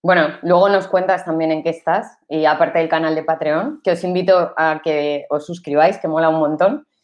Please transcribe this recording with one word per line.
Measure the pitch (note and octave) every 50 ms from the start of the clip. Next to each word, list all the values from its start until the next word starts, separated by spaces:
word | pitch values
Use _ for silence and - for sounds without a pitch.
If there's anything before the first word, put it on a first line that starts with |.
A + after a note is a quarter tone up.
Bueno, | - E3+ F#3 F3 D#3 D3 - -
luego | - E3+ F3+ F3 F#3+ G3
nos | G3+ F#3+ F3+ -
cuentas | - F#3 F#3 F#3 F#3+ F3+ F#3
también | F3 D#3+ D#3+ E3 D#3+
en | D#3+ D#3
qué | D#3 E3+
estás, | D#3+ E3 _ D#3+ E3+ G3+ A3 - _ _ _
y | _ D3+ D#3 D#3
aparte | D3+ D3+ D#3 E3+ D#3 - E3+
del | E3 D#3+
canal | E3+ D#3+ D#3+ D#3+ D#3+
de | D#3
Patreon, | D#3 - D#3+ D#3+ D#3 D3+ D3+ D#3+ G3+ C#4 D4+ - _
que | G3
os | F3 E3+
invito | - F3+ F3+ F#3 F3+ F#3 F#3+ F3+ E3+ - -
a | - D#3+ D#3+ D#3 D#3
que | - E3 D3+ D3 D3 D3 D3 C#3+ C#3+ -
os | C#3+ D3+ D3
suscribáis, | - F3 F3 - D3+ C#3+ D3 D#3+ F3+ G3 -
que | - E3
mola | D#3 D#3+ E3 D#3+
un | D#3+ D#3+
montón. | D#3 D3 D#3 D3+ F3 G3 C4 D4+ - _ _ _